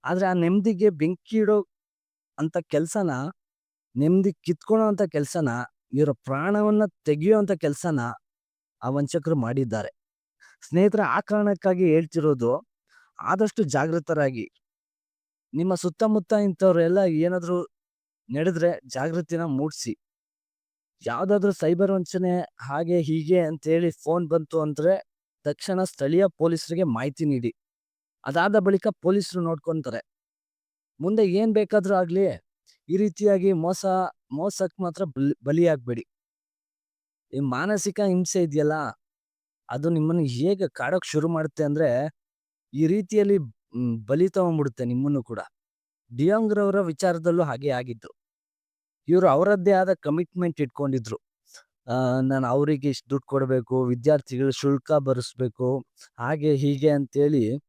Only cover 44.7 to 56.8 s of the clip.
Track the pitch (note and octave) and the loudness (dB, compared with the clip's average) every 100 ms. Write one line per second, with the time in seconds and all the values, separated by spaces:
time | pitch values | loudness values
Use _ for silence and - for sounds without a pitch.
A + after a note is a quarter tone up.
44.7 | - B2 B2 C#3 C#3+ A2+ G#2+ F2 _ _ | -4 -4 -2 0 -2 -4 -12 -12 _ _
45.7 | _ _ _ _ A#2+ D#3+ G#3+ A3 G#3 G3+ | _ _ _ _ -2 0 2 2 0 0
46.7 | G3 F3+ D3+ F#3 E3+ E3 E3+ D#3+ B2 C#3 | 0 -2 0 -2 0 0 2 0 -2 -4
47.7 | B2 B2+ A2+ - _ _ _ _ _ _ | -4 -6 -12 -14 _ _ _ _ _ _
48.7 | _ _ _ - F3+ F#3 C#3 F#3+ G3+ F3+ | _ _ _ 0 4 6 4 2 2 4
49.7 | F#3+ F#3+ F#3 D3+ D#3 F3+ F3+ F3 D3+ C#3+ | 4 2 0 -2 -4 -4 -4 -4 -2 -6
50.7 | - C#3+ C3 A2 A2 _ _ _ - _ | -4 -4 -4 -6 -12 _ _ _ -20 _
51.7 | _ - B2 B2+ C3 C3 C3+ B2+ C3 D3 | _ -6 -2 0 0 0 0 0 0 2
52.7 | D3 C#3+ C3 _ C#3 - C3+ C3 C3 A#2 | 0 -2 -4 _ -6 -2 -2 0 0 0
53.7 | C3 B2+ B2 A#2+ D3+ - B2 C3+ B2+ C#3+ | -2 0 0 2 0 0 -2 -2 0 0
54.7 | C#3 - D3+ C3+ B2 A#2+ A#2+ B2+ - B2+ | 0 0 0 0 -2 -4 -6 -6 -2 -4
55.7 | C3 A#2+ _ - - B2 D3+ D3+ C#3 C#3+ | -4 -8 _ -20 -10 -6 -2 0 2 2
56.7 | C#3 | 2